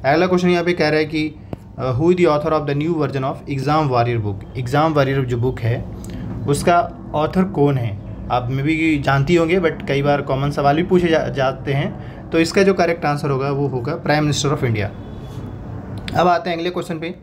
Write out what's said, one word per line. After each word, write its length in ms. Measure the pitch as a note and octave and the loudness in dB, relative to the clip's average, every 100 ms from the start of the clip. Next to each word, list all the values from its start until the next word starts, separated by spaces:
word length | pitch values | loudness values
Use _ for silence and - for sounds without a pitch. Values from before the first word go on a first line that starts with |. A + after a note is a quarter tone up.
अगला 220 | C3 D#3+ F3+ | 2 2 4
question 220 | F3+ F3+ | 4 4
यहाँ 140 | F3 | 2
पे 100 | E3+ | 2
कह 160 | F3 D3+ | 2 2
रहा 100 | D#3 | 2
है 60 | |
कि, 260 | D#3 D#3 D#3 - - - - - | 0 -2 -4 -6 -14 -14 -14 -6
अ, 200 | B2+ B2 | -2 2
"Who 80 | E3 | 4
is 120 | F#3 | 4
the 80 | E3+ | 4
author 240 | D3 D#3 | 4 2
of 180 | D#3 C#3+ | 0 0
the 100 | C#3+ | -2
new 120 | D#3 D#3+ | 0 0
version 240 | C#3+ C3+ | 0 -2
of 140 | C3+ C3+ - C3+ | -4 -6 -6 -4
exam 340 | C3 D#3 D3 | 0 2 4
warrior 300 | B2 A#2 A#2 | 2 2 0
book?" 340 | G#2 G2 - C3+ | -2 -6 -8 -8
Exam 360 | A#2+ C#3+ D#3+ | 0 2 4
Warrior 280 | D3 C3+ C#3 | 4 2 2
जो 160 | B2+ B2 | 0 0
बुक 220 | B2 A2+ | 0 0
है 260 | A2+ A#2 - - - - - - - | -2 -2 -6 -10 -10 -10 -8 -6 -2
उसका 440 | C#3+ F3+ F3 E3+ - - | 2 4 2 2 -8 -6
author 280 | D3+ D3 F#3 | -2 0 0
कौन 340 | F#3 - C#3+ C3+ | 0 2 2 2
है? 220 | A2+ G2 - - - | -4 -6 -10 -12 -4
आप 160 | B2 A#2+ | -2 -2
में 140 | C3+ | -2
भी 340 | C#3+ D#3+ D#3+ D3 | -2 0 2 2
जानती 360 | C3+ C#3 C3+ | 2 2 4
होंगे, 240 | E3+ E3 F#3 | 4 4 2
but 280 | E3 D3 - | 2 -2 -2
कई 140 | C#3 | 0
बार 200 | C#3+ C#3+ | 2 0
common 300 | C#3+ C3+ C#3+ | 0 -2 -2
सवाल 240 | C#3+ C#3 | 2 2
भी 80 | D3+ | 2
पूछे 240 | F3 F#3 F3 | 4 2 4
जा-, 220 | D#3 B2 | 2 0
जाते 440 | C3 C3 C3+ D3 | 0 -2 -2 -4
हैं। 420 | C3+ A2 - - - | -2 -2 -6 -14 -14
तो 140 | - E3 | -2 0
इसका 240 | E3 G#3 | 2 4
जो 100 | F#3+ | 4
correct 320 | F#3+ E3+ E3+ | 4 2 2
answer 240 | D3+ D3 D3 | -2 -2 0
होगा 220 | C3+ C#3 | 0 0
वो 160 | C#3 C#3+ | 0 -2
होगा 280 | B2+ B2+ | -2 -4
Prime 280 | E3 F#3 D3+ | -4 0 2
Minister 260 | D3+ C#3 C#3+ | 2 0 0
of 140 | C#3+ | 0
India। 280 | C3 G#2+ G2 - - - - - - - - - - - - | 0 0 -2 -6 -14 -12 -12 -12 -10 -12 -12 -12 -10 -10 -4
अब 120 | - F3 | 2 4
आते 220 | E3+ F3 | 2 0
हैं 80 | E3+ | -4
अगले 120 | F3 | -4
question 300 | F3 E3 D#3+ | -4 -6 -8
पे। 160 | E3 - | -8 -10